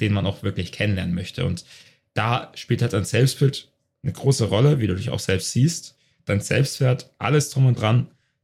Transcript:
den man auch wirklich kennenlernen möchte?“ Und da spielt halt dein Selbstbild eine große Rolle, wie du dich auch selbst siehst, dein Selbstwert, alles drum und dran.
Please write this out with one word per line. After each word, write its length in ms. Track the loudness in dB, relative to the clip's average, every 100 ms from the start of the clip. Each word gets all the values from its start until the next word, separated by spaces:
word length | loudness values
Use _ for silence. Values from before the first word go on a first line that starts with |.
den 120 | 0
man 120 | 0 -2
auch 180 | -4
wirklich 280 | -6 -6 -6
kennenlernen 440 | -2 -2 -2 -2 -4
möchte?“ 300 | -6 -4 -4
Und 200 | -4 -10 -20 -20 _ _
da 380 | -2 0 0 -4 -12
spielt 260 | -4 -2
halt 120 | 0
dein 120 | -2 0
Selbstbild 680 | 2 2 2 0 0 -10 _ _ _
eine 100 | -8
große 320 | -2 0 2 2
Rolle, 340 | 4 4 4
wie 80 | 0
du 80 | -2
dich 140 | -4
auch 100 | -4
selbst 320 | -2 -2 -2
siehst, 420 | 0 2 0 -10 -20 _ _ -4
dein 160 | -4
Selbstwert, 720 | 0 0 0 0 0 0 -6 -6
alles 320 | 0 0 0
drum 160 | 2 2
und 120 | 4
dran. 320 | 2 2 0 _ _ _